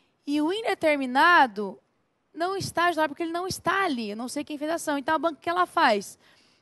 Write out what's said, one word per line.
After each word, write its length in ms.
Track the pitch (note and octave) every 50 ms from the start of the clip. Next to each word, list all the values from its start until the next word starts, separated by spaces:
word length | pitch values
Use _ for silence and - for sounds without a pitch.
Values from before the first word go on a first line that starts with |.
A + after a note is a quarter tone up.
| _ _ _ _ -
E 140 | C#4+ C#4+ D4+
o 100 | D4 D#4+
indeterminado 1300 | F#4+ A4 A4+ - F#4+ - - D#4 D4 C#4+ C4+ B3 B3 C#4 D#4 F4 F4 E4 C#4 A#3+ G3 G#3+ G#3 F#3+ - - _ _ _ _ _ _ _ _ _ _ -
não 200 | D#4 E4+ F#4 G4
está 360 | F#4+ - - - E4 E4+ F4
junto 160 | E4 D#4 D#4 D4
porque 140 | C#4+ -
ele 100 | E4+ E4
não 140 | E4 E4+ F#4
está 380 | F#4 E4 - - E4 F#4+ G4 G4
ali, 260 | F4 C4+ A#3 A3 G3+
eu 60 | G#3
não 120 | A3 B3 A#3+
sei 160 | - D4 D4
quem 140 | - D4+ C4
fez 120 | D4+ D4+
a 40 | E4+
ação. 240 | D#4+ - D#4+ C#4+ C#4+
Então, 160 | B3+ E4 D#4+
a 40 | D4+
banca, 200 | C#4 E4+ D4 -
o 40 |
que 60 | - E4+
ela 160 | E4+ F4+ F4
faz? 540 | - - F4 D#4+ B3+ G#3+ G3+ F#3+ - - _ _ _ _ _ _ _ _ _